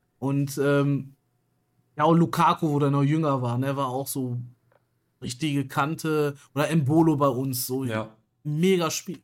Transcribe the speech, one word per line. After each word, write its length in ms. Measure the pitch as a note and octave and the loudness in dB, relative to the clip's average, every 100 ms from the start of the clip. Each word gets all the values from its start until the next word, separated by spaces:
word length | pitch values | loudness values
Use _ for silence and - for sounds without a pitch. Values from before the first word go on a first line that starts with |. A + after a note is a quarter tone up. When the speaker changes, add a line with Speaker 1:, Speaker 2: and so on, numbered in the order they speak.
| _ - | _ -8
Speaker 1:
Und, 400 | C3+ C#3 C#3 D3+ | -2 0 -2 0
ähm, 520 | C#3 C#3+ C#3+ C#3 - - _ _ _ _ _ _ _ - | 2 2 2 0 -4 -18 _ _ _ _ _ _ _ 0
ja, 80 | D#3 | 4
auch 80 | |
Lukaku, 560 | E3 E3 E3 D#3+ E3+ D#3+ | 4 2 2 2 2 0
wo 100 | C#3+ | 2
der 100 | C#3+ | 2
noch 140 | C#3+ | 2
jünger 380 | C#3+ D#3 D#3 C3+ | 2 2 0 0
war, 160 | B2 A#2+ | -2 -2
ne, 180 | C3+ C#3 | -2 -2
war 120 | C3+ | -4
auch 180 | B2+ C#3 | -4 -6
so 300 | C#3 B2+ B2 B2 - _ _ _ _ _ _ | -6 -4 -6 -10 -16 _ _ _ _ _ _
richtige 460 | B2+ - D#3 C#3 C3+ | -12 -6 -2 -2 -2
Kante. 680 | D#3 C#3+ D#3+ D#3+ D#3 D3 C#3+ - C3+ | -2 -2 -2 -2 0 -2 -4 -10 -2
Oder 140 | D3 | 0
Embolo 480 | E3 C3 D#3+ E3 C#3+ | 2 2 4 4 4
bei 100 | C#3 | 2
uns, 400 | B2 C3+ B2 - | 0 -4 -4 -4
so 160 | C3 | -4
Speaker 2:
Ja. 320 | B2+ A2 G#2+ - _ _ | -2 -4 -6 -12 _ _
Speaker 1:
mega 460 | D3+ D3+ F#3 F#3 D#3+ | -6 0 2 2 0
Spiel, 300 | - - D3 | -4 -8 -14